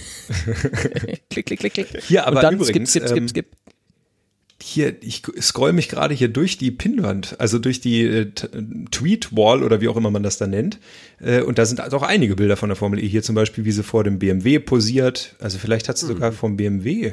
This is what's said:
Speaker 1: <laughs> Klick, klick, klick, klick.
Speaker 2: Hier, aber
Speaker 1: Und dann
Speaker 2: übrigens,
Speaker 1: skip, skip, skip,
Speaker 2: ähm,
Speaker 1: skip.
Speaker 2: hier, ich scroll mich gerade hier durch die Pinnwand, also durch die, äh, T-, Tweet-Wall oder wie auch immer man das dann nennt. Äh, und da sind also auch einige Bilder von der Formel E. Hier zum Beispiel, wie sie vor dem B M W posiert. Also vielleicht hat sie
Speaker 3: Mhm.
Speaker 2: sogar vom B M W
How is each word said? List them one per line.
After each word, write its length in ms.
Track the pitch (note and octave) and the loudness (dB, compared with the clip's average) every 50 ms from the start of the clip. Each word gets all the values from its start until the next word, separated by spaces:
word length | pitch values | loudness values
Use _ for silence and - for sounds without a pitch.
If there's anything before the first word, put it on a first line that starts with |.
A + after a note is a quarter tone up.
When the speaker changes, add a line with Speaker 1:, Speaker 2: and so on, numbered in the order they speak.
| - - - - - | -18 -16 -18 -16 -10
Speaker 1:
<laughs> 1040 | - A2 F2+ D#2+ A2+ A2 - - C3+ C3+ - - - - - - - - - _ - | -8 -6 -6 -4 -4 -4 -4 -4 -4 -4 -2 -4 -4 -4 -4 -6 -8 -10 -10 _ -10
Klick, 160 | - - - | -8 -8 -6
klick, 140 | - - - | -6 -6 -4
klick, 140 | - G#3 - | -4 -4 -4
klick. 300 | - F#3+ - - - - | -4 -6 -6 -10 -8 -2
Speaker 2:
Hier, 220 | - E3+ F#3+ D3 | 2 2 4 4
aber 80 | C3 C#3+ C3+ | 4 4 6
Speaker 1:
Und 40 | D#3 | 6
dann 100 | D#3 F3+ | 4 4
Speaker 2:
übrigens, 340 | G3 E3+ A#2+ G#2+ E3 A#2 - | 4 0 2 0 0 2 2
Speaker 1:
skip, 120 | - E3+ - | 0 0 0
skip, 60 | B2 | 0
skip, 80 | A#2+ | 0
Speaker 2:
ähm, 100 | - A#2 A#2+ | 0 0 -2
Speaker 1:
skip. 160 | A#2 - - _ _ _ _ - _ _ _ _ _ _ _ _ _ _ _ _ _ _ _ _ _ - | -4 -6 -6 _ _ _ _ -20 _ _ _ _ _ _ _ _ _ _ _ _ _ _ _ _ _ -18
Speaker 2:
hier, 340 | - - - D3+ D3 B2+ - - | -14 -6 -2 -2 -2 -2 -2 -6
ich 220 | - A2+ A2 - - - - - | -10 -10 -10 -10 -10 -10 -8 -4
scroll 320 | - - - A#2+ C3 D3 F3 | -2 -2 0 2 2 4 4
mich 140 | F3 - - | 2 0 0
gerade 240 | - - C#3+ D3 D3 | -2 -2 -2 0 2
hier 140 | B2 B2+ A2+ | 2 0 2
durch 280 | A2 C3+ E3+ F#3 - | 2 2 0 0 0
die 140 | - C3 B2+ | -2 -4 -4
Pinnwand, 640 | - - - G#3+ C#4+ B3 F3 G#2 G2 G2 F#2 - - - | -2 -2 -2 0 0 2 0 0 -2 -4 -6 -8 -6 -2
also 180 | - G#2+ G#2+ | -2 0 0
durch 220 | A#2+ A2+ B2+ B2+ B2+ | 2 0 0 -2 -2
die, 220 | - B2 A#2 A#2 A#2 | 0 0 2 2 2
äh, 220 | A2 A2 A2+ G#2+ G#2 | 2 2 0 0 -2
T-, 160 | - - - - - A#2+ G#2+ A2 - - - - | -6 -10 -12 -10 -10 -10 -10 -10 -10 -12 -10 -8
Tweet-Wall 720 | - - B2 E3+ G#3+ A3+ - - A2 G#2+ G#2+ A2 B2 C3+ C3 | -6 -2 0 2 0 0 0 -2 2 4 6 6 6 4 4
oder 180 | A#2 A2+ G#2 | 4 2 4
wie 60 | G#2+ | 2
auch 100 | A2+ A2 | 2 0
immer 140 | A#2 A2+ G#2 | 2 0 2
man 120 | G#2 G2+ G2+ | 0 0 0
das 140 | G2+ - | -2 -2
dann 120 | - G#2 G2 | -2 -2 -2
nennt. 280 | G2 G2+ B2+ G3 A3 - - - - - - - _ - | 0 -2 -2 -2 -4 -8 -14 -20 -20 -20 -20 -20 _ -8
Äh, 220 | - - A#2+ B2 | -2 2 2 2
und 160 | B2 - B2 | 2 2 2
da 80 | B2 A#2 | 2 2
sind 140 | G#2+ B2 - | 2 2 -4
also 180 | - B2 C3 | -4 -4 -2
auch 60 | C#3 C#3 | 0 0
einige 320 | E3+ G3 G#3+ C#3+ G2+ G2 | 2 4 4 4 2 2
Bilder 220 | F#2+ G#2 G2+ G2+ | 2 2 2 2
von 120 | - - G#2 | 2 0 -4
der 60 | G2 | -2
Formel 260 | - G#2 G2+ G2+ G2+ A2 | -2 -2 -2 -2 0 -2
E. 40 | |
Hier 160 | G2+ G2+ A2 G#2+ | 0 0 0 0
zum 120 | - A2 | 0 2
Beispiel, 300 | G#2+ A2 G#2+ - - A2 | 2 2 0 0 -2 -2
wie 60 | G#2+ | -2
sie 120 | G#2 G#2 G#2 | 0 -2 -2
vor 200 | - - A2+ G#2 | 0 0 2 2
dem 160 | G#2 G2 F2+ | 2 0 0
B 100 | G2 F#2+ | 2 2
M 140 | F#2 F#2 F#2 | 2 2 4
W 160 | B2 D3 D3 | 4 2 2
posiert. 760 | D3 - C3 A#2+ G#2+ A2 B2 C3 B2+ B2+ B2+ - - - - - | 2 2 2 2 2 2 2 2 2 2 0 -2 -10 -12 -14 -10
Also 180 | - G#2 F#2+ | -8 -8 -8
vielleicht 320 | G2 A2 G#2+ A2+ A2 - - | -6 -2 0 0 0 -2 -4
hat 80 | B2 | -6
sie 80 | - E3+ | -4 -4
Speaker 3:
Mhm. 40 | D3+ | -4
Speaker 2:
sogar 220 | A#2 - - A#2 | -4 -2 -2 -2
vom 260 | A2 A2 - A2 G2+ | -2 -2 -4 -2 -2
B 80 | G2 G#2 | 0 0
M 180 | G2+ G2+ G2 F#2 | 0 0 0 -2
W 280 | B2 F3 A3+ A3 A2 | -2 -2 -2 -2 -4